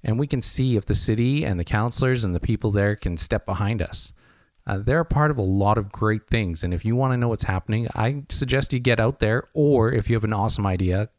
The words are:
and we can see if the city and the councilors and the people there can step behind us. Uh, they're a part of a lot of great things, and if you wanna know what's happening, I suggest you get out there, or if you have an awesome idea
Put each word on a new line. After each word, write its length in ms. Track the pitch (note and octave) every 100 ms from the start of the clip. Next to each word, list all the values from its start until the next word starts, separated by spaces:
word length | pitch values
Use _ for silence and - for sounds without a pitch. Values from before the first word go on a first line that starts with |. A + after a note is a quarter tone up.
and 160 | - A2
we 80 | C#3+
can 140 | C3
see 360 | - - C3 A2+
if 100 | -
the 80 |
city 500 | G2+ - A2 A#2+ C#3+
and 160 | C#3 F2+
the 40 |
councilors 600 | E2+ G#2+ A#2 A2+ B2+ B2+
and 100 | G#2+
the 60 | F2
people 300 | - G#2+ A2
there 260 | G2+ G2+ G#2
can 220 | F#2 E2+
step 260 | - G#2+
behind 380 | - F#2 G2+ A2
us. 320 | F2 - - - _ _ _ _ -
Uh, 100 | G2
they're 220 | A2+ D3+
a 40 |
part 260 | E3 C#3+ D3+
of 80 | C3+
a 40 |
lot 360 | F#2+ G2 G2 A2
of 140 | G2+
great 320 | - G#2+ A2
things, 400 | _ A#2 F#2+ E2
and 100 | F2+
if 100 | F2+
you 120 | A2 A#2+
wanna 200 | C3 B2
know 120 | A#2+
what's 160 | A2
happening, 420 | - F#2 - A2 A#2
I 300 | - A2+ C#3+ -
suggest 440 | - C3 C3+ C3+
you 80 | B2+
get 180 | B2 A#2
out 220 | A2 -
there, 280 | G#2+ A#2 -
or 380 | D#3+ D3 C3 A2+
if 180 | B2+ -
you 60 | A2+
have 80 |
an 80 | G#2+
awesome 340 | G#2+ G#2+ - G2
idea 420 | F#2 F#2 F#2 G#2+